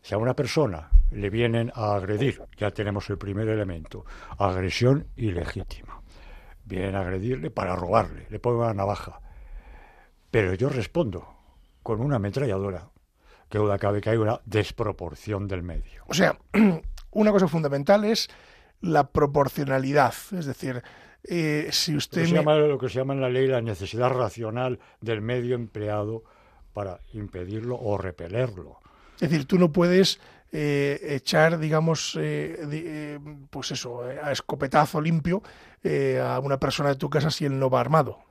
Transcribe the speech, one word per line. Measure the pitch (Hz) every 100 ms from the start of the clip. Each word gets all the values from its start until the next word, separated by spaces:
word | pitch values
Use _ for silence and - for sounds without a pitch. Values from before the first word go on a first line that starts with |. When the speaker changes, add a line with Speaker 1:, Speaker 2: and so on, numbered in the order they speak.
Speaker 1:
Si | -
a | 101
una | 117
persona | 123 123 - 139 82 78 - -
le | 110 101
vienen | 110 117 117 117
a | - 107
agredir, | 101 92 104 131 - - -
ya | 104
tenemos | - 104 101 -
el | 98
primer | 98 98 110
elemento, | 110 98 85 78 - - - - -
agresión | 101 92 92 - 123 139 - -
ilegítima. | 113 87 85 - 92 - - - - - - - - -
Vienen | - 95 98
a | 98
agredirle | 90 92 107 127 156
para | - 95 90
robarle, | 87 110 92 - -
le | 107
ponen | 120 120
una | 117
navaja. | 101 98 101 - - - - - - - - - - _ _ _
Pero | 117 95
yo | 92 131
respondo | 131 104 170 139 - - - _ _ _ _
con | - 107
una | 135 135
ametralladora, | 101 98 139 95 98 90 - _ _ _ _ - _
que | 104
duda | 104 98
cabe | 104 101
que | 104
hay | 113
una | 107 120
desproporción | 117 107 104 - 104 - 85 - - 101 101
del | 92
medio. | 87 80 - - -
Speaker 2:
O |
sea, | 160 185 - _
<clears throat> | 202 214 165 - - -
una | 202 214
cosa | 202 180
fundamental | 165 151 139 139 202
es | 208 220 - - - - _ _
la | 185 151 139
proporcionalidad, | - 143 147 139 - 139 135 131 147 127 - -
es | 185 147
decir, | 123 139 123 - - - _
eh, | - 175 160 151 156
si | - - 147
usted | - -
Speaker 1:
Lo |
que | 165
se |
Speaker 2:
me | 170
Speaker 1:
llama, | 151 151
lo | 151 139
que | 127
se | 127
llama | 131
en | 139
la | 131
ley | 127 131
la | 127
necesidad | 117 95 95 110 123
racional | 127 113 113 110 113 127 123 - _
del | 110 110
medio | 110 123 120 123
empleado | 113 113 104 107 104 113 - _ _ _ -
para | - 101 90 -
impedirlo | 110 101 92 90 107 117 123
o | 104 101
repelerlo. | 92 82 85 104 127 95 76 - _ _ - -
Speaker 2:
Es | 160
decir, | 160 135
tú | 185
no | 175
puedes, | 147 175 180 190 - - - _
eh, | 156 147 143 143 143 -
echar, | 139 - 160 160 165
digamos, | 156 156 160 160 - 160
eh, | 151 147 151 165 151
di-, | 151 170
eh, | 151 151 147 147 147 139
pues | 147 123
eso, | 139 127 120 123
eh, | 139
a | 151
escopetazo | 131 - 139 135 151 156 165
limpio, | 156 165 147 185 - - - -
eh, | - 147 135 127
a | 127 127
una | 139 139
persona | 139 - 143
de |
tu | 139 147
casa | 147 151
si | -
él | 147 135
no | 135
va | 127
armado. | 120 160 123 - _